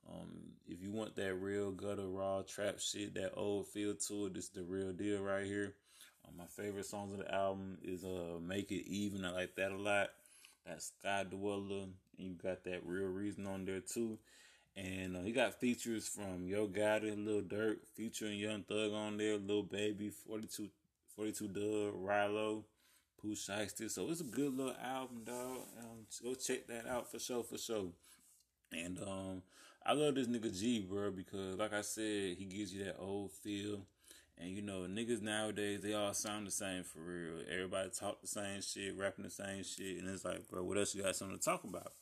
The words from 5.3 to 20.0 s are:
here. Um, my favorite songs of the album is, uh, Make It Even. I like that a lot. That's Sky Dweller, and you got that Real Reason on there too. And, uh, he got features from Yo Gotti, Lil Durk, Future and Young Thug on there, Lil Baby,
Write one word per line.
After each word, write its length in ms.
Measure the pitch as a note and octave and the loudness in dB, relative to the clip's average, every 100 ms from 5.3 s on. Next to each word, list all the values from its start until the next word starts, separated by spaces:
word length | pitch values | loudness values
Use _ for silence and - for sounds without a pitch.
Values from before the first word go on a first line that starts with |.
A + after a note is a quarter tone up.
| G2 G2 | 2 2
here. 300 | G2+ G2+ - _ - - _ - | 2 0 -4 _ -20 -20 _ -16
Um, 120 | D#2+ | -14
my 80 | E2+ | -12
favorite 400 | - G#2 G2 F#2+ | -4 -2 -2 -4
songs 280 | G#2 G2+ | -4 -2
of 60 | G2+ | -4
the 140 | - | 2
album 440 | F#2+ G2 F#2+ F#2+ F#2 | 4 4 4 -4 -4
is, 220 | F2 F2+ | -4 -2
uh, 360 | F#2 F#2 F2 E2+ | -2 -2 -2 -2
Make 300 | E2+ G2 G2 | 0 0 0
It 160 | F#2+ - | -2 0
Even. 360 | G2 G#2 G2 F#2 | 0 2 0 0
I 60 | |
like 240 | F2+ F#2 - | 0 -2 2
that 160 | F#2+ | 0
a 60 | G2 | 2
lot. 320 | G2+ G2+ G2 - - - - _ E2+ | 4 6 4 -2 -20 -20 -20 _ -10
That's 280 | D#2+ - - | -8 -8 -4
Sky 260 | F#2+ G2 F#2+ | 0 2 0
Dweller, 540 | F#2+ G2+ G2+ G2 G2 | 0 0 0 -2 -4
and 100 | F#2+ F#2+ _ - | -4 -10 _ -10
you 160 | F#2 | -8
got 300 | F2 F#2+ F2+ | -4 -2 -2
that 220 | F2+ F2+ E2 | -2 -4 -2
Real 220 | F#2 G2 | 0 2
Reason 380 | F#2 G#2 G2 G2 | 2 0 -2 -4
on 200 | F#2+ F#2 | -2 -2
there 160 | F#2+ | -2
too. 380 | - A#2 A2+ G#2+ - - - - _ - | -2 0 0 -2 -12 -20 -20 -20 _ -6
And, 420 | F#2+ F#2+ F#2 F2+ | -4 -2 -2 0
uh, 40 | |
he 100 | F#2 | 2
got 280 | A#2+ A2 - | 4 4 4
features 480 | B2 A#2 A#2 A2 - | 2 2 2 0 0
from 400 | - G2+ F2+ F2+ | -4 -4 -2 0
Yo 200 | G2+ G#2+ | 2 4
Gotti, 460 | F#2 G#2+ G#2+ G#2+ G#2 | 4 6 6 4 0
Lil 260 | G#2 G#2 | 2 2
Durk, 360 | F#2+ G2+ A2 G#2+ - - | 2 2 2 2 -4 -6
Future 320 | A2 - G#2+ | -6 -2 -2
and 120 | G2+ | 0
Young 240 | G#2 G#2+ | 0 -2
Thug 300 | F2+ G#2 G#2+ | 0 2 2
on 240 | G#2 G#2+ G#2 | 2 0 2
there, 200 | G#2+ G#2 | 4 4
Lil 260 | G2 G#2 | 4 2
Baby, 460 | F#2+ G2 G#2 G2 | 2 2 2 2